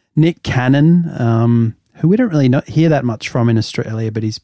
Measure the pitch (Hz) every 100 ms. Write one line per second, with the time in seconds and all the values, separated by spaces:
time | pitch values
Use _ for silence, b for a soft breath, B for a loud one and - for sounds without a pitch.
0 | b - 165 - - 131 127 143 156 175
1 | 165 - 120 113 117 117 113 - _ -
2 | 160 220 247 151 131 139 - 151 165 143
3 | 120 110 - 131 117 113 - - 113 110
4 | 110 107 110 -